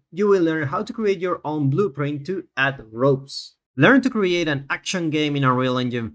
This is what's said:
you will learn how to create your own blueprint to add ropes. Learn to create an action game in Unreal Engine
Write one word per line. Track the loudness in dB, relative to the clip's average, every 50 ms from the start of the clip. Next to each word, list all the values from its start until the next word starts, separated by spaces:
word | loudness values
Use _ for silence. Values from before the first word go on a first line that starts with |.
| _ _
you | -4 0 2 4
will | 4 4 4
learn | 2 0 0 -2 -2
how | -4 -4 -6
to | -6 -6
create | -4 -2 -2 -2 -2
your | -2 -4 -4 -4 -6
own | -6 -4 -2 0 0
blueprint | 2 0 0 -2 -2 -4 -6 -4 -6 -6 -8 -8
to | -8 -8 -10 _ -4
add | -2 -2 -2 -2 -4 -10 -12
ropes. | -4 0 2 2 2 2 -2 -8 -14 -14 -14 -16 _ _ _ _ _
Learn | 4 6 6 6 6
to | 4 2
create | 0 0 0 0 0 0 0 0
an | -2 -4 -4 -6
action | -8 -8 -6 -6 -4 -4 -2 -2
game | 0 0 0 0 0
in | 2 2
Unreal | 2 2 2 2 0 0 0
Engine | -2 -2 -4 -4 -6 -6